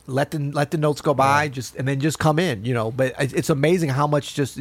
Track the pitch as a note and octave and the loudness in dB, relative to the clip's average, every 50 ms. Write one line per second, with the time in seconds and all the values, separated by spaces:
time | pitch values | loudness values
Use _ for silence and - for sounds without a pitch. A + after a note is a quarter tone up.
0 | - - C3 C3+ D3 - - D#3 C#3+ C#3+ D3 D3+ D3 - - D#3+ D3+ D3+ D3 - | -10 -4 0 0 0 0 -2 -4 -4 -2 -2 -2 -2 -2 0 0 0 0 0 0
1 | - E3 C#3+ B2 C3+ C#3 C#3 D3 D3+ D3+ B2+ C3+ A#2 - - - C3 C3 C#3 C3+ | 0 0 2 4 4 4 4 4 2 0 -4 -8 -10 -10 -8 -4 -2 -2 -2 0
2 | C3+ D#3+ - - - D#3+ D3+ D#3 F#3 F3+ B2+ G2 G#2 A#2+ B2+ A#2+ A2 A2+ A#2+ B2+ | 0 0 0 2 2 2 4 2 2 0 -2 -4 -4 -2 -2 -2 -2 -2 0 0
3 | C3 B2+ - - C#3+ C3 - F3 D3 - D#3+ C3+ C#3 D#3 F3+ F#3+ E3+ C#3+ C3 C3+ | -2 -2 0 -2 -4 -2 -2 -2 0 0 0 2 4 2 2 2 2 0 0 0
4 | D3 D3 D3 D3 C#3 - - - C#3 B2 - - | 0 2 2 0 -2 -2 -4 -4 -4 -4 -4 -8